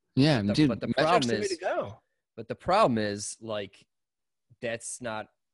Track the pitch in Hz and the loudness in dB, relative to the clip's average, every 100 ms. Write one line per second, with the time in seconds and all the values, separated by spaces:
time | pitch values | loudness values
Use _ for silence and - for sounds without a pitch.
0 | _ - 147 127 101 117 147 104 117 117 | _ 2 4 4 2 4 2 2 -2 0
1 | 151 247 131 220 202 - 190 330 127 107 | 4 4 2 -2 -2 -4 -4 -4 -6 -12
2 | _ _ _ - 110 120 - 196 196 113 | _ _ _ -18 -12 -8 0 4 4 2
3 | 107 104 104 - 110 107 98 - _ _ | -2 -4 -8 -12 -8 -6 -8 -14 _ _
4 | _ _ _ _ _ _ 117 117 - - | _ _ _ _ _ _ -8 -6 -10 -10
5 | 120 110 104 _ _ | -8 -8 -10 _ _